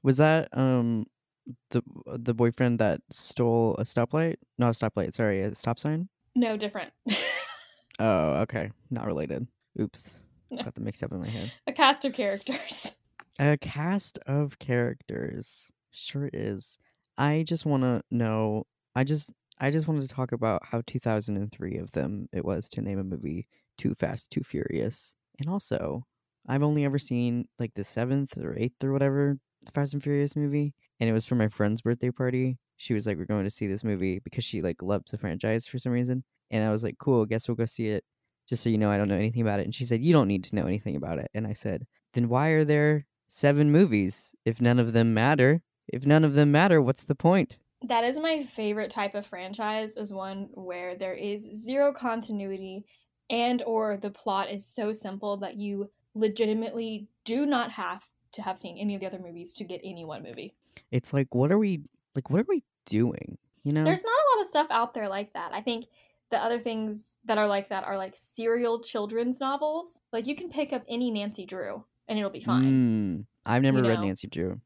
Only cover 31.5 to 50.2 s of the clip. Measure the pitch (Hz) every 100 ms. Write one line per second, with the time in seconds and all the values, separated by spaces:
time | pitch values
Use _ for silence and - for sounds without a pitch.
31.5 | - 104 113 117 120 127 123 127 127 127
32.5 | 127 _ _ - 110 104 87 90 104 98
33.5 | - 101 98 113 98 95 92 - - -
34.5 | 104 87 82 92 101 - 104 101 80 110
35.5 | 113 - 131 127 120 123 127 - _ _
36.5 | 113 110 107 113 - - 123 107 113 -
37.5 | 113 113 - 110 104 _ _ _ _ -
38.5 | 120 120 110 107 101 101 98 107 117 110
39.5 | 101 98 - 123 113 147 160 101 98 92
40.5 | 104 - 104 104 71 - 78 - 107 107
41.5 | 107 107 92 123 _ _ 123 120 123 151
42.5 | 156 151 151 151 151 - _ _ - 143
43.5 | 143 147 151 190 107 95 - - _ -
44.5 | 113 120 123 117 117 117 110 123 151 127
45.5 | 160 _ _ - 127 139 156 156 143 147
46.5 | 147 190 165 127 139 - 143 165 190 -
47.5 | - _ _ 247 233 233 285 320 311 254
48.5 | - 214 208 208 - 202 202 208 185 185
49.5 | 208 214 220 214 214 208 190